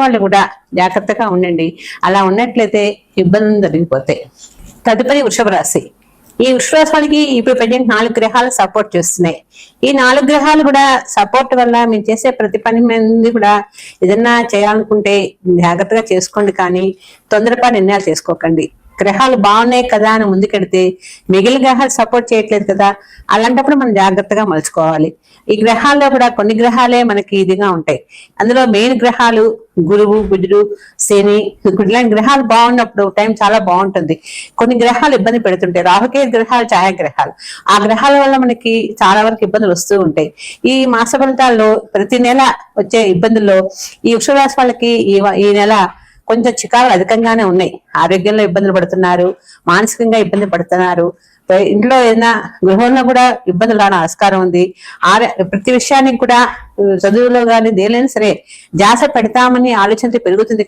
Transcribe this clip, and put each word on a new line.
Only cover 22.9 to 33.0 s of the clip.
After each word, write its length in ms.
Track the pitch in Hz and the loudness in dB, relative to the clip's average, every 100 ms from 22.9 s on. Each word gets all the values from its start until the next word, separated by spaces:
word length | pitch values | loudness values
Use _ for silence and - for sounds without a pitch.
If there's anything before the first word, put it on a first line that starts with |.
| 196 - - - | -2 -12 -20 -4
అలాంటప్పుడు 420 | 202 233 254 277 285 | -2 0 0 0 0
మనం 120 | 247 196 | 0 0
జాగ్రత్తగా 420 | 190 190 190 208 208 | 0 0 -2 -4 -2
మలుచుకోవాలి. 580 | 156 - - 160 156 156 - _ _ - | -4 -4 -2 -2 0 -4 -6 _ _ -4
ఈ 60 | 214 | 0
గ్రహాల్లో 460 | 220 226 285 285 277 | 0 0 2 2 2
కూడా 120 | 269 240 240 | 2 0 0
కొన్ని 160 | 208 220 | -2 0
గ్రహాలే 400 | 240 233 247 240 240 | 0 0 0 2 0
మనకి 240 | 202 196 196 | -2 -2 -2
ఇదిగా 260 | 185 190 202 170 | 0 0 -2 -2
ఉంటాయి. 240 | 156 135 - - - - | -4 -6 -8 -20 -16 -4
అందులో 220 | 220 247 254 | 0 2 2
మెయిన్ 200 | 202 240 247 | 2 0 0
గ్రహాలు 420 | 240 240 233 226 226 220 - - 165 | 0 0 0 2 0 -2 -8 -4 0
గురువు, 280 | 208 208 214 196 | 2 2 0 0
బుధుడు, 300 | 190 185 202 208 - - - | -2 0 0 0 -6 -16 -10
శని, 340 | - 202 202 208 202 - | 0 0 2 0 -2 -4
శుక్రుడు 280 | 202 190 196 | -2 0 0
ఇలాంటి 200 | 233 240 | 0 0
గ్రహాలు 300 | 208 233 277 233 | 0 2 0 2
బాగున్నప్పుడు 560 | 226 233 247 226 202 | 2 2 2 -2 -2